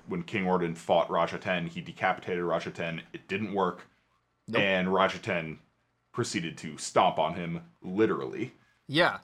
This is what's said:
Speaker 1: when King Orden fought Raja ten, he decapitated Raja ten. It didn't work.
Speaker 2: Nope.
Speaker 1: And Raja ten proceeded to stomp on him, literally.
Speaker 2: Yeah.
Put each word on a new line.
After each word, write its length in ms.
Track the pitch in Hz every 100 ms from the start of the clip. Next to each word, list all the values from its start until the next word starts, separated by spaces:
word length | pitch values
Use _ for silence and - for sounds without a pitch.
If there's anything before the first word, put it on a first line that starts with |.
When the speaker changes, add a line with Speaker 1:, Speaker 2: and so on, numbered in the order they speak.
| -
Speaker 1:
when 160 | 87
King 240 | 85 104 92
Orden 300 | 92 85 85
fought 340 | - 87 -
Raja 280 | 87 82 90
ten, 280 | 104 90 85
he 140 | 87
decapitated 640 | 80 - 104 87 - 90
Raja 260 | 87 85 87
ten. 320 | 82 85 82 -
It 140 | 85 -
didn't 260 | 98 107
work. 340 | 98 92 - - _ _ _ _ _ -
Speaker 2:
Nope. 160 | 113
Speaker 1:
And 320 | 98 95 92
Raja 240 | 95 95 90
ten 400 | - 87 80 76 _ _ _ _ _
proceeded 440 | - 113 101 82 78
to 200 | 80 73
stomp 400 | - 123 92 82
on 160 | 80
him, 260 | 87 85 85 - _
literally. 720 | 95 95 110 78 65 - 127 - _ _ -
Speaker 2:
Yeah. 320 | 143 165 98